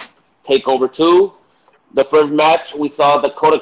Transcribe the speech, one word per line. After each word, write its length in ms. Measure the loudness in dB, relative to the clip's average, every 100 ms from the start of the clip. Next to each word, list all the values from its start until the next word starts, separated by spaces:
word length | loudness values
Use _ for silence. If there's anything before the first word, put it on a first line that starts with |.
| -20 _ _ _ -4
Takeover 460 | -2 0 -2 -2
Two. 400 | -2 2 2 0 -4 _ _ _ _ _
The 100 | -4
first 260 | 0 0 0
match, 420 | 0 0 0 -4
we 160 | -8 -8
saw 280 | -2 0 0
Dakota 420 | -2 -2 0 0